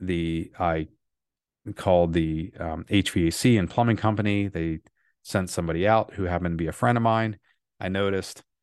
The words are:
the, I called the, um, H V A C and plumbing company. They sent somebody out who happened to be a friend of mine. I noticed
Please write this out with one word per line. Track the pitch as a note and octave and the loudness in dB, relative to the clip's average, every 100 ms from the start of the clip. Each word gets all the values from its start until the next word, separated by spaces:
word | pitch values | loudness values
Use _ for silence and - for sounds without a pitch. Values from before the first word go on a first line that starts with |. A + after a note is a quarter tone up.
the, | F#2 E2+ E2 E2 D#2+ - | -4 -2 -2 -2 -6 -4
I | F2 D#2+ D#2 _ _ _ _ _ _ _ A2 G2 | -2 0 -4 _ _ _ _ _ _ _ -16 -4
called | G2 F2+ F2 | 4 4 4
the, | F2 D#2+ D#2+ E2 - | 2 0 -2 -6 -8
um, | E2 D#2+ - | -8 -8 -2
H | G2+ F#2+ | 0 2
V | F#2+ E2 | 2 0
A | |
C | - B2+ A2 | 2 4 4
and | F2 | 2
plumbing | - A#2 G#2+ | 2 2 2
company. | A2 G#2+ G#2 G2+ G2+ | 0 0 0 0 -2
They | F2 E2 D#2+ - _ _ _ | -4 -4 -6 -10 _ _ _
sent | - G2+ F2+ | -4 -4 -2
somebody | - E2+ E2 G2+ | -4 -4 0 2
out | A2+ G#2 | 2 0
who | - | -4
happened | F2+ F2 F2+ | -4 -2 -2
to | E2 | -2
be | D#2+ | -4
a | |
friend | - A#2+ A#2+ | -2 0 2
of | |
mine. | A2+ A2+ A2+ G#2 _ _ _ - | 2 2 0 -6 _ _ _ -10
I | F#2+ | -6
noticed | F#2+ G2 F#2+ - - - _ | -2 0 -2 -4 -12 -20 _